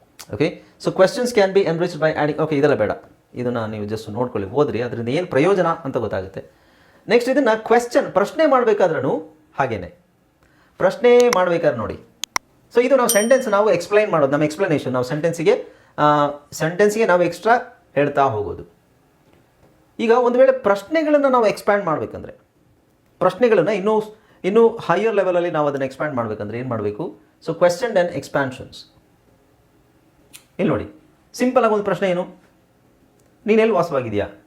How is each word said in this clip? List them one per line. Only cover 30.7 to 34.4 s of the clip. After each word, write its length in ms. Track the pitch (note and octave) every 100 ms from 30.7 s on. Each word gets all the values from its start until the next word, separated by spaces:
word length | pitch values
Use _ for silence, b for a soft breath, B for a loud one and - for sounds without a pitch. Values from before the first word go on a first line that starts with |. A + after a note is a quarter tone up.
| - - - _ _ _
ಸಿಂಪಲ್ 300 | - B3+ A#3+
ಆಗಿ 100 | A3+
ಒಂದು 100 | G#3
ಪ್ರಶ್ನೆ 260 | G3 F3 G3
ಏನು? 160 | F3+ F#3+ - _ _ _ _ _ _ _ _ _ _ G#3
"ನೀನ್ 140 | A3
ಎಲ್ಲಿ 140 | A3+
ವಾಸವಾಗಿದ್ಯಾ?" 540 | F#3 E3 C#3 A#2 G2+ F#2+ -